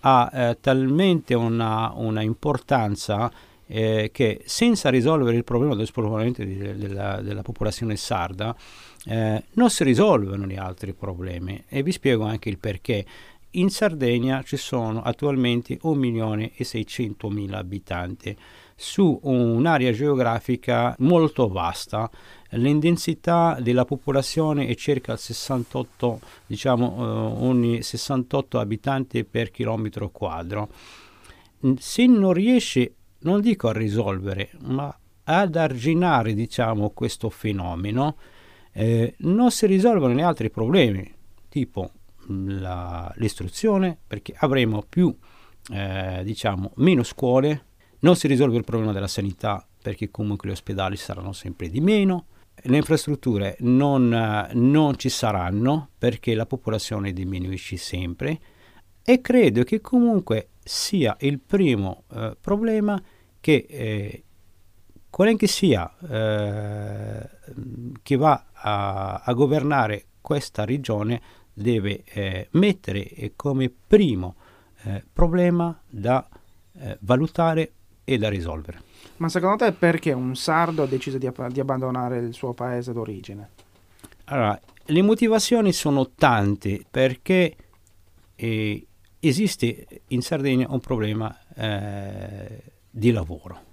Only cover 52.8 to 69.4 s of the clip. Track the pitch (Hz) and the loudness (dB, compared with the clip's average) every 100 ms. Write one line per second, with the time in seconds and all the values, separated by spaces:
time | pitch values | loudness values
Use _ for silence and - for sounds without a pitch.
52.8 | 151 156 - 143 - 104 101 - 123 127 | 4 0 0 -4 0 0 -2 -2 2 4
53.8 | 143 139 123 117 113 107 101 123 123 151 | 4 4 4 4 2 0 -2 2 4 6
54.8 | 151 135 131 - 113 101 87 101 123 156 | 4 2 -2 0 0 0 0 0 2 0
55.8 | 139 _ 120 113 - 110 113 131 - 110 | -4 _ -2 0 -2 -2 -2 -6 -4 -4
56.8 | - 107 98 92 92 95 92 92 - 90 | -4 -6 -4 -4 -6 -4 -6 -6 -8 -10
57.8 | - 92 90 87 135 160 - _ _ - | -8 -6 -6 -4 -4 -4 -8 _ _ -20
58.8 | _ _ - 247 - 247 180 110 123 220 | _ _ 4 4 6 4 6 4 2 0
59.8 | - 247 240 208 - - - _ - - | 0 2 4 2 0 -4 -4 _ -10 -8
60.8 | - 196 120 - 139 143 _ 196 175 113 | -2 2 2 2 -2 -2 _ 2 4 2
61.8 | 98 - _ 113 110 110 - 202 226 220 | 0 -4 _ -8 -8 -8 -2 0 0 0
62.8 | 208 196 - _ _ _ - 143 - 135 | 0 -2 -6 _ _ _ 2 2 2 -8
63.8 | 113 104 104 - - - _ _ _ _ | -6 -4 -6 -12 -20 -20 _ _ _ _
64.8 | - - - - 202 220 202 - 190 107 | -20 -20 -18 2 4 4 2 2 4 4
65.8 | - _ 170 117 110 107 104 104 104 104 | 0 _ -8 -2 0 0 -2 -4 -6 -8
66.8 | 104 104 107 107 107 - - 117 131 117 | -8 -10 -10 -10 -14 -18 -18 -14 -12 -12
67.8 | 120 127 - 135 156 165 - - 104 104 | -12 -14 0 2 4 2 -2 -8 -2 -2
68.8 | 101 98 98 98 - 120 | -2 -4 -6 -6 -2 2